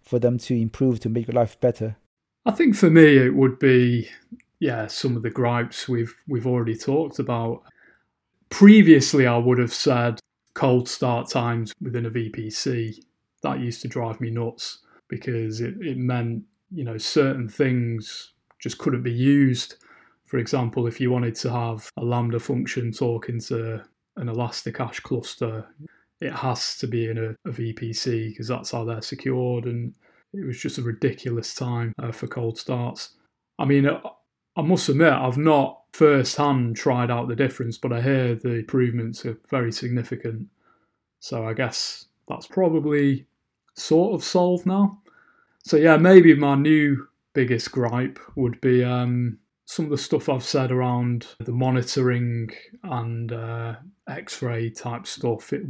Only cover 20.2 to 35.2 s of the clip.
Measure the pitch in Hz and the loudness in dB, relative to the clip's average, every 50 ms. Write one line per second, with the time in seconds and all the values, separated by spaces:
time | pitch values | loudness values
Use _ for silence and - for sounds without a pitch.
20.2 | _ _ - 147 113 - - 131 123 117 - 127 117 117 113 - 131 123 127 123 | _ _ -6 -4 -4 -2 -2 -2 -2 -2 -2 -2 -4 -4 -4 -2 -2 0 0 0
21.2 | 120 117 117 - - 123 120 123 117 117 113 110 - - - - 123 120 120 120 | -2 -2 -4 -4 -6 -4 -4 -4 -4 -6 -6 -8 -12 -14 -12 -8 -4 -2 -2 -2
22.2 | 120 117 117 117 - - 135 123 - - - 127 120 113 110 - 139 120 117 110 | -2 -2 -4 -4 -4 -4 -4 -4 -4 -4 -6 -6 -6 -6 -6 -4 -4 -4 -4 -4
23.2 | - - 120 117 - - 123 113 113 113 110 107 - - _ _ _ _ _ 214 | -6 -8 -8 -8 -8 -8 -8 -6 -6 -8 -10 -10 -12 -16 _ _ _ _ _ -10
24.2 | 135 117 110 120 120 117 - - - 117 - - 127 110 - - - - 135 117 | -8 -6 -4 -4 -6 -6 -6 -10 -12 -10 -8 -8 -8 -8 -8 -12 -10 -8 -8 -8
25.2 | - - - - 123 113 110 110 107 - _ - 151 - _ _ _ _ _ - | -8 -8 -10 -8 -6 -6 -6 -8 -12 -14 _ -20 -20 -20 _ _ _ _ _ -12
26.2 | 135 131 - 123 - 131 120 - - - - - - 120 117 117 113 113 113 113 | -10 -10 -8 -6 -4 -4 -4 -4 -6 -8 -8 -8 -8 -6 -4 -4 -4 -4 -4 -6
27.2 | 113 110 107 - - - 120 - 113 113 113 - 117 113 113 - - 127 117 113 | -6 -8 -8 -10 -12 -12 -10 -8 -8 -8 -8 -8 -10 -10 -8 -6 -6 -4 -4 -4
28.2 | 113 110 110 - 113 110 123 113 - - - 120 113 117 113 110 - - 139 - | -6 -8 -10 -10 -8 -8 -8 -8 -8 -8 -8 -6 -6 -6 -8 -8 -10 -12 -12 -8
29.2 | - 135 131 127 123 123 123 120 117 123 120 120 120 - - _ _ _ _ _ | -6 -4 -4 -2 -2 -2 -4 -4 -6 -6 -6 -6 -8 -10 -12 _ _ _ _ _
30.2 | _ _ - 202 175 135 117 - - - - - 120 120 113 - - 131 - - | _ _ -14 -10 -10 -10 -8 -8 -8 -8 -8 -6 -6 -6 -4 -2 -2 -2 -2 -4
31.2 | - 127 117 117 - - - - 127 123 120 117 117 113 110 - - 117 110 - | -6 -6 -6 -6 -6 -8 -8 -8 -6 -6 -4 -4 -4 -6 -6 -8 -8 -10 -8 -8
32.2 | - 123 - 123 117 113 113 - - - 127 120 120 120 - - - - _ _ | -10 -10 -8 -6 -6 -6 -6 -6 -6 -6 -4 -4 -4 -6 -8 -10 -14 -18 _ _
33.2 | _ _ _ _ _ _ _ - - 135 143 139 139 143 160 - - - - _ | _ _ _ _ _ _ _ -4 0 2 4 4 4 2 0 -2 -6 -12 -16 _
34.2 | _ _ _ _ _ _ _ 165 147 160 185 - - - 139 139 170 156 135 139 | _ _ _ _ _ _ _ -4 0 2 2 2 2 2 2 4 6 4 4 4